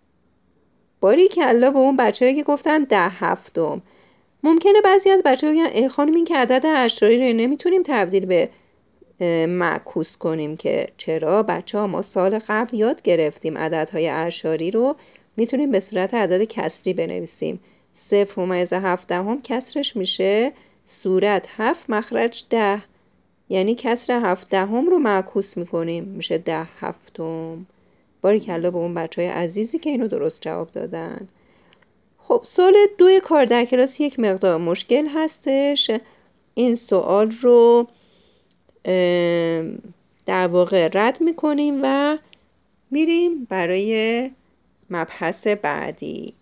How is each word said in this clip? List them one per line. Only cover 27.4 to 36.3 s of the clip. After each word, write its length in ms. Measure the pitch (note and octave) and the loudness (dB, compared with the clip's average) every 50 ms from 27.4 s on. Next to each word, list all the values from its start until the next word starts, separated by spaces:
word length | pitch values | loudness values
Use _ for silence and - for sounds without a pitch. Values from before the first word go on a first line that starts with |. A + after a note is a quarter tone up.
| E3 E3 E3 E3 F#3 _ _ _ _ _ _ _ _ _ _ _ - | -10 -10 -12 -14 -16 _ _ _ _ _ _ _ _ _ _ _ 0
باریکلا 480 | G3 G#3+ G#3+ G#3+ A3 F3 E3 E3 F3+ | 0 0 0 0 -4 -6 -4 -4 -4
به 80 | F3+ F3 | -4 -4
اون 160 | E3+ F3 E3+ | -6 -4 -6
بچه‌های 360 | E3+ E3 E3 - - F3 F3+ | -6 -8 -6 -4 -4 -4 -4
عزیزی 480 | - E3 F3 E3 F3 G#3 A3 A#3 - D#4+ | -4 -4 -6 -4 -4 -6 -6 -4 -6 -6
که 120 | - D4+ | -4 -2
اینو 180 | C#4+ A#3+ A3+ G#3 | -2 -2 -2 -2
درست 320 | - - C#3+ D#3+ - - - | -4 -2 -4 -4 -6 -6 -10
جواب 280 | D#3+ D#3+ F3 E3 E3 | -10 -8 -8 -8 -10
دادن. 580 | - - E3 E3+ F3+ E3 E3 E3+ - - G3 F#3+ _ _ _ _ _ _ _ _ _ _ _ _ _ _ _ _ _ _ | -10 -10 -10 -8 -10 -10 -10 -10 -12 -14 -16 -18 _ _ _ _ _ _ _ _ _ _ _ _ _ _ _ _ _ _
خب، 220 | _ - B3 A#3 - | _ 0 0 0 0
سوال 300 | - - - F4+ F#4+ G4+ G#4 G#4 G4+ G4+ - | -2 0 2 6 6 8 6 6 4 4 4
دو 220 | F4+ F#4 F#4+ F#4+ | 6 6 6 4
کار 240 | F#4 - E4 D4 B3+ | 4 2 2 2 4
در 200 | G#3+ A#3+ A#3+ A#3+ | 4 2 0 2
کلاس 360 | A#3+ B3+ B3 B3+ C4+ - - | 2 2 2 2 0 0 -4
یک 200 | D4+ C#4+ - - | -4 -4 -2 -2
مقدار 380 | A3+ G3+ F#3+ F#3+ - F#3 E3+ D#3+ | -2 0 0 0 2 0 0 0
مشکل 500 | F3 E3+ F3+ - - - A#3+ C#4+ D#4 D4+ C#4 | 0 -2 -4 -4 -2 0 0 0 0 0 -2
هستش. 760 | D#4+ D#4 D#4 - _ - D4 C4+ C4+ C#4+ C#4+ C#4+ - - - A3 A#3+ - - _ _ _ _ | -2 -4 -4 -6 _ -4 -2 0 0 2 0 0 0 0 0 -2 -4 -4 -10 _ _ _ _